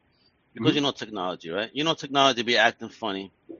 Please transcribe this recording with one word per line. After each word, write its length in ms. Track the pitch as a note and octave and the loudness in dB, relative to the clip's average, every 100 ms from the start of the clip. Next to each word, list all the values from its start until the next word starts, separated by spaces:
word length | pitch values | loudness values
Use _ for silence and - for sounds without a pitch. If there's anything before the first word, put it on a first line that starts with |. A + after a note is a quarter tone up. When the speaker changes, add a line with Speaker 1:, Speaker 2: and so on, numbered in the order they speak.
| _ _ _ _ _ | _ _ _ _ _
Speaker 1:
Because 180 | - A#2 | -4 0
Speaker 2:
Mm-hmm. 40 | D3 | 2
Speaker 1:
you 40 | |
know 80 | C#3+ | 0
technology, 560 | - A2 G#2 F2+ E2+ E2 | -4 -8 -6 -6 -6 -6
right? 200 | F2+ A2+ | -6 -4
You 100 | B2+ | -4
know 100 | D#3+ | -2
technology 480 | D#3 C#3+ C#3 C3+ A#2+ | -2 -2 4 4 4
be 160 | A2+ A2+ | 2 4
acting 320 | A2+ - A2 | 4 2 -10
funny, 420 | - A2 F#2+ G2 _ - - | -8 -6 -6 -8 _ -20 -20